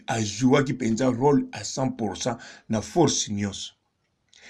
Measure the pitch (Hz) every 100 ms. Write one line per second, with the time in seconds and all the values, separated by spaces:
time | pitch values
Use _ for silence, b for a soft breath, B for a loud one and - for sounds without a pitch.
0 | - 120 104 98 127 143 131 - 113 113
1 | 131 117 143 135 127 110 - - 131 -
2 | 107 90 127 113 B B B 110 - 170
3 | 147 - - 101 101 95 - _ _ _
4 | _ _ _ B B